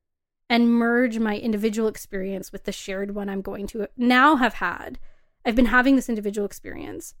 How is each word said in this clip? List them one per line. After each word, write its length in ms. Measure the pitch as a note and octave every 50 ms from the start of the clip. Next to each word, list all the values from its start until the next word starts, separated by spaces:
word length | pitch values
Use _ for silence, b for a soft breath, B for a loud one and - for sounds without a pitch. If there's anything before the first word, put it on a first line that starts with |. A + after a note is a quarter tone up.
| _ _ _ _ _ _ _ _ _ -
and 240 | A#3+ A#3 A#3+ A#3 A#3
merge 460 | A#3 A#3 A#3 A#3+ A#3+ B3+ A#3+ A3 A3+
my 180 | A3+ A3 G#3 -
individual 500 | - A#3 G#3+ G3+ G#3 A#3 G#3 A3+ A3+ A3
experience 640 | G#3 - - - G3+ F#3+ F#3+ F#3+ G3 F#3+ F#3+ -
with 120 | - G3 -
the 80 | -
shared 420 | F#3+ - - - F#3+ F#3+ G3+ G3+ G3+
one 160 | G#3 G3+ G3+
I'm 120 | G3 G3 F#3+
going 240 | G3+ G3 G3+ G3+ -
to 200 | - A3+ G3+ - -
now 420 | - A#3+ B3 B3 B3+ C4+ D4+ D#4 B3
have 180 | B3+ A3 -
had. 420 | - F#3+ F3 - - - - - - - - - _ _ _ _ _ -
I've 100 | B3 A3
been 120 | B3+ A#3+ G#3+
having 280 | A#3+ B3+ B3 C#4 C4+
this 140 | B3+ - -
individual 380 | A#3 G#3+ G3+ G#3 G3+ G#3+ G3+ F#3+
experience. 640 | - - - - - - - - G2+ - - - - -